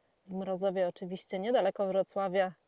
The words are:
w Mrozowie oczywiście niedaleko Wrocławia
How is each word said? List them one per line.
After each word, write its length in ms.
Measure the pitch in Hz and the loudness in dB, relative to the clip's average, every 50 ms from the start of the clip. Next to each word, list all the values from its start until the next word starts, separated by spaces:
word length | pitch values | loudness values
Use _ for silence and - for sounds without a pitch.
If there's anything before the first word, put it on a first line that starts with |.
| _ _ _ _ _ | _ _ _ _ _
w 60 | - | -10
Mrozowie 560 | 185 190 190 190 190 175 196 196 180 190 180 175 | -8 -8 -4 -4 -4 -2 -2 -2 0 0 -2 -2
oczywiście 500 | - - 196 175 190 185 - - 202 185 | -2 -6 -8 -6 -4 0 0 0 0 0
niedaleko 480 | 190 233 254 233 180 196 - - 202 | 0 2 2 2 2 2 0 0 -2
Wrocławia 680 | 190 190 190 185 - - 196 196 190 175 196 185 185 165 _ _ | 0 2 2 0 0 -2 -2 -2 2 2 2 2 2 -2 _ _